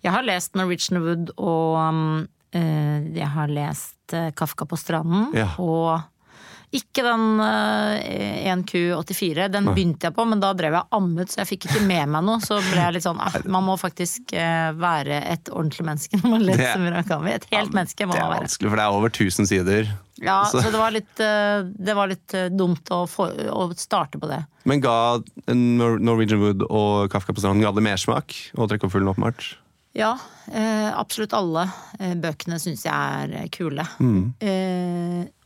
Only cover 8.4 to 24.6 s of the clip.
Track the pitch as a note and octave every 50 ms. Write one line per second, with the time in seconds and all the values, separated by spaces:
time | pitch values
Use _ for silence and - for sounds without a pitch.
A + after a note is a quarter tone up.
8.4 | - F#3+ F#3 F3+ F3+ - - F3 F3 F3 F3 D#3 E3 - F#3+ - G#3 F3 D#3 D#3
9.4 | F#3 G3+ F#3+ G3+ G3+ G3+ G3 F#3+ F#3+ E3+ D#3 - - E3+ E3 - A#3 A3+ A3 G#3
10.4 | G3 G3 G3 F3+ E3 D#3 D#3 E3+ - _ - G#3+ G3 F3 E3+ E3 F3+ F3+ - -
11.4 | G3+ - G3+ F#3+ - E3+ - G#3+ G#3 G3 F#3 E3+ D3 C#3 D3+ D#3 E3 G3+ A3+ A3+
12.4 | G#3 - G#3+ G#3 F#3+ F#3 F#3 F3+ F3 F3 E3+ F3+ E3 F#3 E3 - - - - -
13.4 | - - F#3+ F#3 F#3+ F#3+ F#3+ F#3 - F3+ E3+ - F3+ F3 - - B3 - - F3
14.4 | E3 E3 E3 E3 E3 D#3+ D#3 D#3+ E3+ F3 E3 D3+ C#3 C#3 D3 D3 - - E3+ D#3+
15.4 | - - - - E3 D3+ C#3+ - F3+ D#3+ D3+ D3 - - - G3+ E3 B3 A3+ A3+
16.4 | A3 F#3 F#3 - C3 B2 A2+ F#3+ F3+ F3 E3+ F3 E3+ - E3+ D3 D#3 F#3 - -
17.4 | - - - G#3 G#3 G3+ G#3 G3 F3 - - - G3+ F#3 F3 E3 - D#3+ E3 -
18.4 | - - - - - G#2 G#2+ G#2+ G#2+ G#2+ G2+ G2+ G#2+ A#2 - - A2 F#2+ F2+ -
19.4 | G#2+ F2+ G2 F#2+ F2+ F#2 G2 G#2+ A2 G#2+ G#2 G2 - _ _ - - - F#3+ G3
20.4 | G3+ G#3 - B2 - A3+ G#3+ A3 A3 A3+ A3 A3 G#3+ _ _ - A3 G#3+ G#3+ G#3
21.4 | G#3 G#3 G#3 G#3 F#3+ F3+ G3 G#3 F#3 F#3+ G#3+ G3+ G3+ F#3+ F#3+ F3+ _ - - F#3+
22.4 | F#3 F3+ F3+ G3 F#3+ F3 F3 D3+ - - F3+ F3 F3 F3 - - G3 - - -
23.4 | - - - - F#3 E3+ E3+ - - - - G3 D#3 C#3+ - D3 - A#2+ C#3+ C#3
24.4 | D#3 - _ _